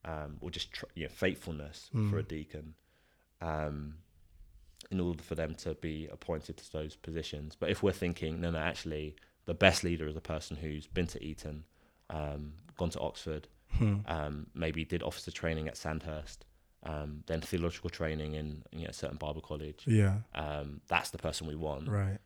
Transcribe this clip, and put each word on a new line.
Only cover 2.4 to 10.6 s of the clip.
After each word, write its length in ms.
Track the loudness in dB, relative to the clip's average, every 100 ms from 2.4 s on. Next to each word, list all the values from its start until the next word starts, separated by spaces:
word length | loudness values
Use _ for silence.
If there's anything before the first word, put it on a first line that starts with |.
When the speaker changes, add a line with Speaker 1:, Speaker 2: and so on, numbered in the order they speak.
| -6 -10 -12 -16 _ _ _ _ _ _
Speaker 1:
um, 580 | -2 0 0 -2 -6 -10 -16 -20 -20 -20 -20 -20 -20 -20 -2
in 100 | 2
order 220 | 2 0
for 120 | -4
them 200 | -2 -2 -2
to 180 | -4
be 320 | -4 -4 -4 -6
appointed 480 | -10 -4 -4 -4 -12
to 140 | -6
those 220 | -4 -4 -6
positions. 600 | -6 -4 -4 -6 -8 -2
But 120 | 0
if 120 | 4
we're 100 | 4
thinking, 480 | 4 0 0 -2 0
"No, 100 | 0
no, 80 | 2
actually, 580 | 0 -2 -4 -4 -4 -8 -20 _
the 100 | -4
best 280 | 10 10 10
leader 240 | 2 2 0
is 100 | -4
a 40 |
person 360 | -4 -4 -4
who's 280 | -6